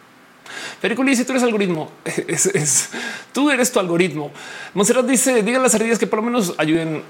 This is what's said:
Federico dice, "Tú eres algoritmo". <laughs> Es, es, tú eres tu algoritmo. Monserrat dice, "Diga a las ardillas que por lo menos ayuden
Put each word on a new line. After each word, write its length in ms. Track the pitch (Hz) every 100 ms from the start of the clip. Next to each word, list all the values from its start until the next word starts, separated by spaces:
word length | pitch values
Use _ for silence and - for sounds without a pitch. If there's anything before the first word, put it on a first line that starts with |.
| - - - - - - - -
Federico 220 | 190 196
dice, 200 | 269 247
"Tú 100 | 247
eres 100 | 254
algoritmo". 480 | 240 220 196 160 151 -
<laughs> 240 | - - -
Es, 200 | 147 -
es, 420 | - 151 - - - - - -
tú 200 | 233 294
eres 200 | 262 247
tu 80 | 220
algoritmo. 520 | 185 170 185 151 147 - - - -
Monserrat 320 | - 208 240 247
dice, 380 | 269 269 247
"Diga 160 | 208 254
a 20 |
las 140 | 254 220
ardillas 240 | 226 226
que 80 | 190
por 100 | 233
lo 80 | 233
menos 300 | 240 180 -
ayuden 460 | 156 165 160 156